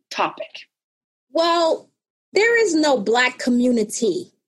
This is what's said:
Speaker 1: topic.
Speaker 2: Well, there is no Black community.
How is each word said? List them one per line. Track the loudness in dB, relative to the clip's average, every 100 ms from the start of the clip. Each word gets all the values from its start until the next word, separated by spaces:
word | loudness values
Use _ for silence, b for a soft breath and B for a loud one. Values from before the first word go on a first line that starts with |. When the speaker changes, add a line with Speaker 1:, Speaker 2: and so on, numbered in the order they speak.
| -12
Speaker 1:
topic. | -6 -6 -6 -16 -18 -20 _ _ _ _ _ _
Speaker 2:
Well, | -2 0 2 0 -2 -6 _ _ _ _
there | 0 2 2
is | 2
no | 2 2 0
Black | 0 0 0 -2
community. | -2 0 2 0 -2 -4 -4 -4 -8 _